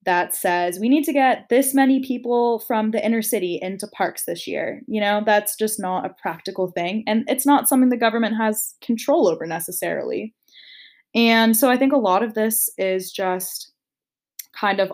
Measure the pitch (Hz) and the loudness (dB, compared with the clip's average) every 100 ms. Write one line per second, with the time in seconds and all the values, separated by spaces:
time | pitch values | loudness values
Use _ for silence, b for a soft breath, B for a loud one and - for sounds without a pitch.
0 | - 175 175 - 185 175 175 175 226 294 | -2 0 0 -2 -2 0 -2 -2 2 2
1 | 294 277 262 240 - 240 269 269 269 269 | 2 2 2 2 2 2 4 4 4 2
2 | 262 247 240 240 240 226 - 226 214 220 | 0 -4 -2 0 2 0 -2 -2 0 0
3 | 220 226 220 214 180 170 185 196 208 - | 0 -2 0 -2 -2 -4 -8 -10 -10 -4
4 | 180 - - 170 - - - - - 214 | -4 -4 -8 -8 -8 -6 -6 -8 -6 -2
5 | 202 208 220 208 208 - 220 - 185 185 | 0 0 2 2 0 -2 -4 -2 -4 -4
6 | - - 185 165 - 190 180 180 175 214 | -6 -8 -8 -8 -8 -4 -4 -4 -4 -4
7 | 220 220 - 254 277 294 302 262 254 247 | -2 -2 0 0 2 4 4 4 4 4
8 | 226 226 220 220 220 214 - - - 226 | 0 2 0 0 -2 -2 -6 -8 -4 -4
9 | - 320 208 160 165 165 165 180 170 160 | 0 2 2 0 -4 -6 -8 -6 -4 -4
10 | - - 220 - _ B B B B B | -4 -6 -8 -14 _ B B B B B
11 | B 226 233 226 226 220 269 247 269 285 | B 2 4 6 4 4 4 4 4 2
12 | 202 190 226 220 220 220 - - 190 190 | 2 2 0 -2 -2 0 -4 -2 -2 -2
13 | 185 - 185 185 185 - - _ _ _ | -4 -6 -4 -4 -6 -12 -16 _ _ _
14 | _ _ _ - - - 208 196 190 | _ _ _ -20 -20 -6 -2 0 -2